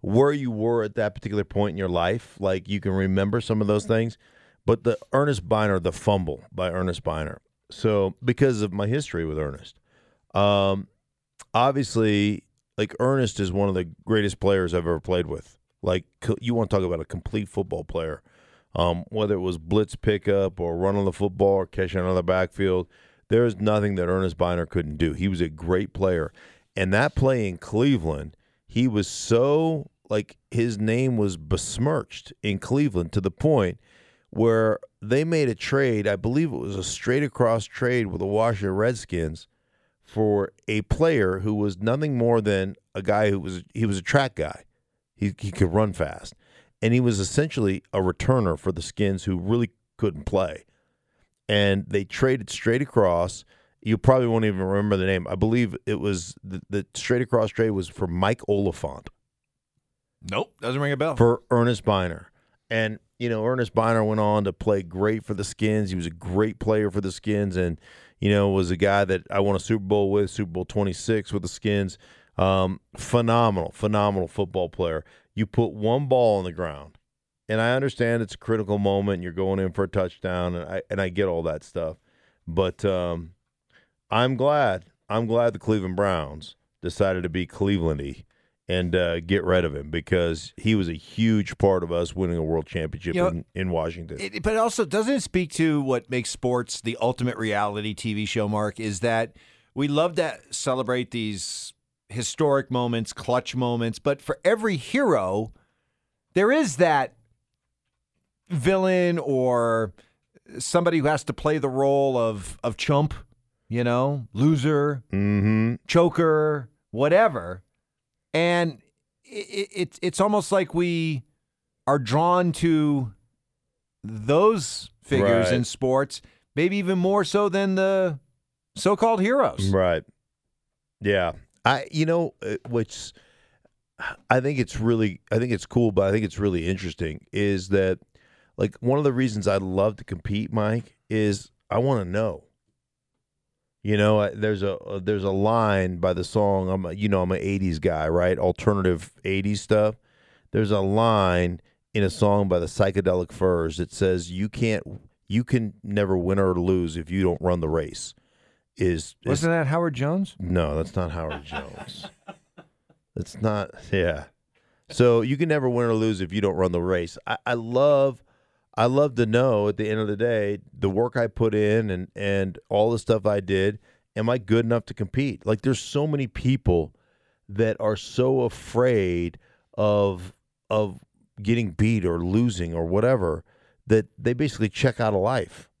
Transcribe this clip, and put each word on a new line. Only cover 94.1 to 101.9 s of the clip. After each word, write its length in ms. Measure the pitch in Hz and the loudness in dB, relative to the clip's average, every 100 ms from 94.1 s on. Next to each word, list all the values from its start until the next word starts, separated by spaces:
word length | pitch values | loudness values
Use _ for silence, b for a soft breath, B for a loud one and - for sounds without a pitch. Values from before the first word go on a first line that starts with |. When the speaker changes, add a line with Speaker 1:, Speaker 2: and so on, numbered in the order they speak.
| 69 | -10
Speaker 2:
it, 200 | 196 202 | -10 -6
but 160 | 190 220 | -4 0
also, 280 | 226 220 | -2 0
doesn't 300 | 190 202 220 | -2 0 0
it 80 | 277 | -2
speak 280 | - 185 175 | -2 -2 -4
to 280 | - 165 147 | 0 0 2
what 260 | 135 127 - | 0 -2 -2
makes 220 | 127 120 | -6 -4
sports 500 | - 127 123 117 - | -4 -2 -2 -4 -8
the 160 | 113 113 | -6 -2
ultimate 360 | 117 123 123 110 | -2 0 -4 -2
reality 560 | 113 101 104 101 107 | -2 0 -2 -2 -6
T 220 | 101 117 | -6 -4
V 100 | 104 | -4
show, 240 | 107 117 104 | -4 -2 0
Mark, 300 | 107 104 101 | 0 -2 -4
is 220 | 110 98 | -6 -2
that 340 | 120 113 117 - b b b | 0 0 -2 -8 b b b
we 140 | - 143 | -4 -2
love 260 | 143 170 | 0 0
to 240 | 165 165 117 - | 0 -4 -4 -12
celebrate 600 | - - 127 123 123 127 | -8 -2 -2 0 -2 -4
these 600 | 123 110 98 - - - - _ | -6 -6 -6 -10 -12 -14 -20 _